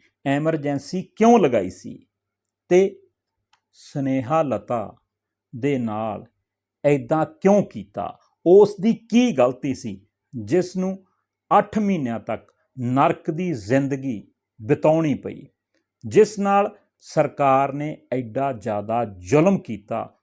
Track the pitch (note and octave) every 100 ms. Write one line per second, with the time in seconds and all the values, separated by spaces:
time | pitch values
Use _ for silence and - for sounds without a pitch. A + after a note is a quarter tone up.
0 | _ _ C#3 C#3 D#3 D#3+ C#3+ C#3 - F#3
1 | F3+ - A3 A#3 D#3 A#2 F#2 - - -
2 | _ _ _ _ _ _ - F3+ F#3+ -
3 | _ _ _ _ _ _ _ _ - D3
4 | C3+ C3+ A#2+ D#3+ D3 G#2+ - A#2+ G2 -
5 | _ _ _ _ _ A#2 C#3 C3+ A2+ G#2+
6 | A2 G2 - _ _ _ _ _ C#3+ C#3+
7 | A#2+ D#3 D#3 - F#3+ G3+ - A2 F#2+ -
8 | F2 - _ _ E3 G3 G3+ - G#3+ -
9 | - A3+ B3 C#3 B2 C3 C#3+ B2+ A2+ F#2
10 | _ _ _ A#2+ G2+ F3+ F3+ F#3 F#3 F#3+
11 | _ _ _ _ - G3 G3+ A3 G3+ F3+
12 | B2 A2+ - G#2 - _ _ C3 B2 C3
13 | E3 E3 - D#3 F#3 C#3 F#2+ C3+ C#3 C3+
14 | C3+ G2+ - _ _ - A2 D3 D#3 D#3+
15 | D#3 A2 G2 - D3 _ _ _ _ _
16 | A2 C#3+ G#3+ - G3 G3+ G#3 - _ _
17 | - D#3+ C#3+ - C#3 C3+ C#3 C#3+ D3+ -
18 | - B2+ A#2 A2+ C#3 A#2 A2 G#2 G#2 A#2
19 | A2+ F#2+ F2+ C#3+ F3+ F#3+ - G#2 - A2+
20 | G#2+ _